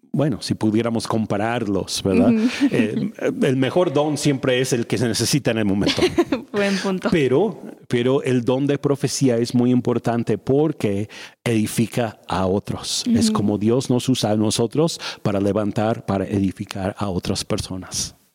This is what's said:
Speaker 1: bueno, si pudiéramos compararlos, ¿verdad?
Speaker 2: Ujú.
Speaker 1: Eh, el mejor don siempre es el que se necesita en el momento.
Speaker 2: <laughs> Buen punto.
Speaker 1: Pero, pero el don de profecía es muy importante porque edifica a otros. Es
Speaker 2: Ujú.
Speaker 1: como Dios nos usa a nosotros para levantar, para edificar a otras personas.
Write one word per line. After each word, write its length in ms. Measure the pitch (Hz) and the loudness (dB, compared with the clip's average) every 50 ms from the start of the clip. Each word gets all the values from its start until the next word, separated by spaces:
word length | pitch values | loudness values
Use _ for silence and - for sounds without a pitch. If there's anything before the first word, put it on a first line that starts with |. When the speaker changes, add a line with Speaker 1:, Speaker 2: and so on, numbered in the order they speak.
| _ _ - | _ _ -2
Speaker 1:
bueno, 280 | - 139 156 110 90 | 0 0 0 0 -2
si 120 | - - 101 | -4 -6 -4
pudiéramos 540 | - - 107 104 110 117 117 113 113 107 - | -2 0 0 2 2 0 0 -2 -2 -2 -2
compararlos, 920 | - 117 110 - 110 98 104 113 117 123 117 101 101 92 87 - - - - | -2 -2 -2 -2 -2 -2 -2 -2 -2 -2 -2 -2 -2 -2 -2 -4 -6 -4 0
¿verdad? 260 | 95 95 - 247 247 233 | 2 2 4 4 4 4
Speaker 2:
Ujú. 140 | 220 214 247 - - 277 277 | 4 2 0 0 0 0 2
Speaker 1:
Eh, 400 | - 233 - 104 - 226 - 208 - - - - - - | 2 2 0 0 -2 -4 -4 -6 -6 -4 -4 -4 -2 0
el 160 | 240 151 131 135 | 0 0 2 2
mejor 340 | 131 127 123 180 180 175 | 0 0 2 2 2 2
don 260 | 135 143 147 156 151 139 | 2 0 0 0 0 0
siempre 440 | - 147 139 127 - 135 127 123 | 0 0 0 0 0 0 2 2
es 100 | 135 135 | 2 0
el 160 | 139 120 117 - | 0 -2 -2 0
que 100 | - 101 | -2 0
se 80 | 123 120 | 0 0
necesita 440 | 107 - 117 107 - 147 - 127 | 0 0 0 0 0 0 0 0
en 60 | 113 110 | 0 2
el 80 | 107 | 2
momento. 360 | 101 95 104 95 - - - - 339 - - 339 - | 2 2 2 0 0 0 0 0 0 2 0 -2 0
Speaker 2:
<laughs> 260 | 302 233 - - - | -2 -6 -6 -6 -4
Buen 240 | 208 202 202 196 185 | -2 0 0 0 -2
punto. 320 | 180 196 190 180 - 208 | -2 -2 -2 -2 -2 0
Speaker 1:
Pero, 480 | 196 170 139 123 123 143 196 226 165 - - - - - - - | 2 2 4 4 4 4 4 2 -2 -6 -12 -16 -18 -18 -8 -2
pero 320 | - 120 120 127 131 143 - | 0 0 2 2 2 2 2
el 220 | 131 127 127 117 | 0 0 0 2
don 200 | - 127 135 143 | 2 0 2 2
de 120 | 139 143 139 | 0 0 0
profecía 580 | - 143 139 - - 123 - - 139 131 120 | 0 0 0 0 -2 -2 0 2 2 2 2
es 180 | 117 120 117 - | 2 2 2 2
muy 180 | 120 120 123 | 2 4 4
importante 640 | 127 127 117 120 120 117 - 123 117 120 113 - 113 98 | 4 2 2 2 0 0 0 0 -2 0 0 0 -2 -2
porque 720 | - - 131 143 151 160 147 - - 110 101 98 107 - - - - - - _ - | 0 2 2 4 2 2 0 -2 -2 -2 0 -2 -4 -6 -10 -16 -20 -20 -14 _ -2
edifica 800 | - 113 110 107 107 - - 120 101 - - 120 110 - - _ - | 0 0 2 0 0 0 -2 -2 0 0 -2 -2 -4 -4 -10 _ -4
a 160 | - 92 95 | -2 0 0
otros. 580 | 92 92 104 - - - - - - - - - 247 226 | 0 0 0 -2 -4 -8 -8 -8 -6 -6 -4 -2 0 2
Es 120 | 233 233 | 2 2
Speaker 2:
Ujú. 80 | 220 214 | 2 0
Speaker 1:
como 240 | - 107 101 104 101 | 0 0 0 0 0
Dios 320 | 101 110 117 135 131 - | 2 2 2 2 2 0
nos 180 | 127 123 - - | 0 0 2 0
usa 240 | 131 - - 107 | 0 0 2 0
a 60 | 107 107 | 2 2
nosotros 640 | 107 110 101 - 120 117 - 131 160 165 - - - - - - | 2 0 0 0 -2 0 0 0 0 0 -2 -4 -10 -10 -8 -6
para 200 | - 110 98 98 | -4 -2 -2 0
levantar, 640 | 98 101 95 107 104 101 - - 107 110 117 117 - | 0 0 0 0 -2 -2 0 0 0 0 0 -2 -4
para 200 | - 98 98 92 | -2 -2 -2 -2
edificar 680 | 87 104 98 98 95 87 - 104 - - 101 95 95 104 - | -2 0 0 0 0 -2 -4 -10 -10 -8 -6 -6 -6 -4 -4
a 120 | 104 104 | -4 -4
otras 340 | 90 90 - - 98 - - | -4 -4 -4 -4 -4 -6 -4
personas. 720 | - 107 98 - - 92 92 92 - - - - - - _ _ _ | -4 -4 -4 -4 -6 -10 -12 -12 -10 -8 -8 -8 -8 -10 _ _ _